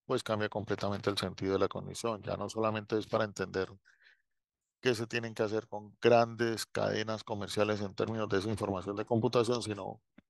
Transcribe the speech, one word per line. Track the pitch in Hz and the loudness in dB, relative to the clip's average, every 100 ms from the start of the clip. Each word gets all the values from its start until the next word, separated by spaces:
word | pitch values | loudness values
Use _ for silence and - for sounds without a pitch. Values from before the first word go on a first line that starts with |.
| - | -2
pues | 127 | -2
cambia | - 107 107 | 0 0 0
completamente | 110 101 101 104 101 - | -2 -2 -2 0 0 -2
el | 98 | -2
sentido | 95 - 95 | -4 -2 0
de | 95 | 2
la | 95 | 2
cognición. | 95 95 95 117 107 | -2 -8 -6 -4 -4
Ya | 101 95 | -4 -4
no | 101 | -4
solamente | 110 110 107 104 110 | -2 0 0 0 -2
es | 101 | 0
para | 113 107 | 0 0
entender | 98 92 95 92 95 _ _ - _ _ _ _ _ _ _ | -2 -4 -2 -4 -8 _ _ -20 _ _ _ _ _ _ _
qué | 127 113 | 0 0
se | 117 | -2
tienen | 120 117 110 | -4 -4 -2
que | |
hacer | 107 110 - | 0 0 -4
con | 107 104 - | -12 -14 2
grandes | 117 117 117 113 117 110 - | 8 8 6 0 -2 -2 -4
cadenas | 110 104 104 110 107 - | -2 0 0 -2 -6 -6
comerciales | 104 98 107 104 107 | -6 -4 0 2 2
en | 101 | -2
términos | 95 107 113 107 | -2 -2 0 0
de | 98 | 0
esa | 104 | 0
información | 101 101 98 92 101 | -2 -2 -2 -4 -4
de | |
computación, | 107 117 120 123 113 123 | 0 2 4 4 4 0
sino | 107 101 98 110 _ - | -2 -6 -8 -12 _ -20